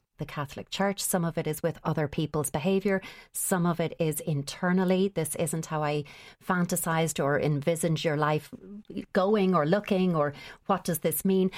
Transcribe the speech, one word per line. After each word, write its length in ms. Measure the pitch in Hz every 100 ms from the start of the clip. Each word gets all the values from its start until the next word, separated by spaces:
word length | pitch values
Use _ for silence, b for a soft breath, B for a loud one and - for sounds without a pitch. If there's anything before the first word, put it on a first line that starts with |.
| _ -
the 80 | -
Catholic 440 | - 139 - -
Church, 300 | - 196 196
some 240 | - 185
of 120 | 165 165
it 120 | 156
is 160 | 151
with 160 | 165 156
other 240 | - 160 147
people's 440 | - 156 156 147
behaviour, 500 | 151 160 196 196 190 B B B
some 340 | - - 190 175
of 140 | 170
it 160 | 160 -
is 220 | 160 151
internally, 880 | - 143 143 - 180 185 180 185 196
"This 260 | 180 156
isn't 320 | - 165 160 160
how 160 | 156
I 220 | 151 151 147 B B B -
fantasised 720 | 180 175 175 175 160 160 -
or 220 | 139 143
envisioned 640 | 147 147 156 165 170 156
your 120 | 170 147
life 340 | 151 156 - - 190 208 - 196 -
going 380 | 202 190 214 185
or 140 | 175 147
looking, 480 | 202 202 190 185
or 180 | 165 147 143 B B -
what 180 | 185
does 160 | - 160
this 240 | 165 156
mean?" 260 | 190 190 185